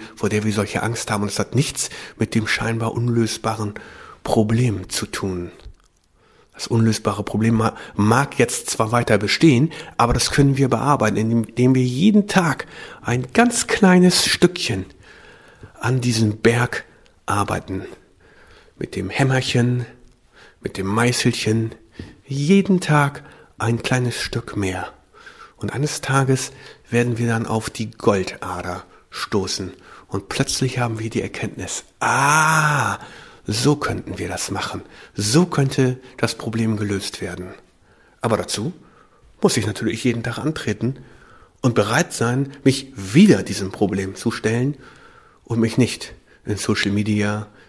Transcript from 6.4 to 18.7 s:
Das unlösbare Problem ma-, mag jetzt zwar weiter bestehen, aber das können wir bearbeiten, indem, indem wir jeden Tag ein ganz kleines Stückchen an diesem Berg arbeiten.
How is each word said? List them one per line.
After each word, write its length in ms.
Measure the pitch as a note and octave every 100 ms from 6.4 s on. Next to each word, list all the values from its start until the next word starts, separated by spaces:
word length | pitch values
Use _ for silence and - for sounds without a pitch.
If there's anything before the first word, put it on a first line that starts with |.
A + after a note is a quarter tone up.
| _
Das 120 | - -
unlösbare 560 | A#2 A2+ G#2+ G#2+ G2+
Problem 340 | G2+ G#2 A2 A2+
ma-, 200 | A2+ - -
mag 440 | - G#2 A#2+ C#3 -
jetzt 320 | A#2 - -
zwar 200 | - G#2+
weiter 280 | A#2+ A#2 G#2
bestehen, 560 | G2+ - D#3+ A#2+ D#3+ - - -
aber 160 | A#2
das 160 | A#2+ -
können 260 | - C#3 C3+
wir 120 | C3
bearbeiten, 480 | A2+ C3 C#3 G#2+ G#2
indem, 260 | A2+ A#2
indem 300 | A2 - B2+
wir 100 | C3
jeden 420 | B2+ B2+ G3+ G#3 G3+
Tag 400 | F#3+ E3 C3+ - - - -
ein 240 | - B2 B2+
ganz 320 | - A#3+ - -
kleines 580 | - F#3+ F3+ F3+ F3
Stückchen 640 | - - F3+ F3+ - F#2+ F#2+ - - - - - - - - -
an 220 | A#2 B2+
diesem 380 | B2 A2 G#2+ G#2
Berg 460 | - A#2 B2 - - - _ _ -
arbeiten. 580 | G#2+ G2 F#2 - F#2+ - - _ _ _ _ - - _